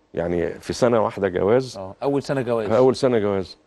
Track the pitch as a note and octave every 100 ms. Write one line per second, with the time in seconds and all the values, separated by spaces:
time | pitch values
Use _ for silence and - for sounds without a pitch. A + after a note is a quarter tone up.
0 | _ - E2+ F2 E2 - - G#2 A#2+ A#2
1 | G#2 G2+ G2 F2+ F#2+ B2 C3 G2+ F#2+ -
2 | C3+ C#3+ C3 C#3 A#2+ A#2 G#2+ A2 C3 A#2+
3 | C3 A#2+ G2+ G2 F2+ -